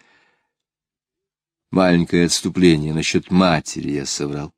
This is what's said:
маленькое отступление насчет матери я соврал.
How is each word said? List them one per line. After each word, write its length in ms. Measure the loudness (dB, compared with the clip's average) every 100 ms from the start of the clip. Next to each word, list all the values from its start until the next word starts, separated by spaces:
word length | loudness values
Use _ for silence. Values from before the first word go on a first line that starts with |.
| _ _ _ _ _ _ _ _ _ _ _ _ _ _ _ _ _
маленькое 540 | 0 2 2 2 0 0
отступление 680 | 0 -4 2 4 4 0
насчет 380 | -4 -2 -4 0
матери 600 | 2 2 0 -4 -10 -6
я 140 | -6 -6
соврал. 480 | -8 -8 -8 -12